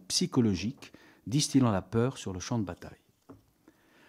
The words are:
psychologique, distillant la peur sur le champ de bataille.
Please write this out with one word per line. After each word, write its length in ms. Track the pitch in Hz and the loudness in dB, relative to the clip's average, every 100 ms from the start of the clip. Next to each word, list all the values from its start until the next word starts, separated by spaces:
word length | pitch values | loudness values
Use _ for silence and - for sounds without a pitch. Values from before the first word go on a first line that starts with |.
| - | -2
psychologique, 840 | - 180 131 110 90 104 - - - - - - | -2 2 4 4 2 -4 -8 -18 -20 -20 -16 -2
distillant 460 | 143 - 135 120 | -2 2 4 4
la 100 | 95 | 2
peur 340 | - 113 127 - | 0 0 0 -2
sur 160 | 101 | -8
le 60 | 92 | -8
champ 200 | - 120 | -4 -4
de 60 | |
bataille. 280 | 92 87 - - _ _ - - _ _ _ _ _ _ | -4 -8 -14 -18 _ _ -20 -20 _ _ _ _ _ _